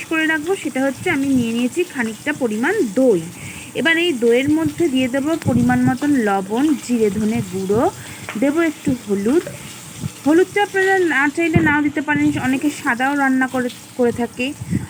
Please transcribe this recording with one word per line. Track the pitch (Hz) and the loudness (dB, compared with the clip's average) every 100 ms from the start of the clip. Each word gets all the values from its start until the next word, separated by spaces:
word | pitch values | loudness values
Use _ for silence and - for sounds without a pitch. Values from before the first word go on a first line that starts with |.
| - | 0
করে | 320 311 | -2 0
রাখবো, | 320 311 392 | -2 -2 -4
সেটা | 302 262 | -4 -2
হচ্ছে | 277 262 370 | -2 -2 -2
আমি | 285 277 | 0 2
নিয়ে | 262 233 | 2 0
নিয়েছি | 233 247 330 | 0 -2 -2
খানিকটা | 349 277 226 214 - | -4 -2 -4 -4 -6
পরিমাণ | 294 247 214 277 427 254 190 | -2 -2 0 0 0 0 4
দই। | 262 180 165 - - - - | 4 4 0 -12 -14 -14 -10
এবার | - 311 330 | -2 0 2
এই | 349 | 2
দইয়ের | 254 233 240 277 | 2 4 4 4
মধ্যে | 311 320 - 339 | 2 0 0 0
দিয়ে | 262 254 | 2 0
দেবো | 269 285 330 - | 0 0 -2 0
পরিমাণ | 240 240 247 254 | 2 4 4 2
মতন | 254 294 277 214 | 2 2 2 2
লবণ, | 196 190 226 302 254 | 0 0 0 2 0
জিরে | - 240 214 | 0 0 2
ধনে | 202 214 233 190 | 2 0 0 -2
গুঁড়ো, | 190 190 214 330 - - - - 214 | -4 0 2 2 -2 -16 -16 -8 -2
দেবো | 269 311 | 0 2
একটু | 330 - 294 247 | 0 -2 -4 -4
হলুদ। | 208 202 202 320 - - - - - - - - 269 | -2 -2 2 0 -2 -12 -14 -16 -16 -10 -10 -4 2
হলুদটা | 320 370 392 | 4 4 0
আপনারা | 403 392 381 381 | 0 2 2 2
না | 339 269 285 302 | 2 2 0 0
চাইলে | 339 339 320 | 2 4 4
নাও | 294 | 2
দিতে | 294 294 | 0 -2
পারেন, | 285 294 294 285 254 | -2 0 2 0 0
অনেকে | 269 302 | 0 -2
সাদাও | - 285 233 269 285 | -2 -2 0 0 2
রান্না | 269 262 262 | 2 2 0
করে, | 254 240 - - - | 0 -4 -6 -10 0
করে | 240 | 0
থাকে। | 233 233 - 254 302 - - | 0 -4 -4 -6 -6 -4 -4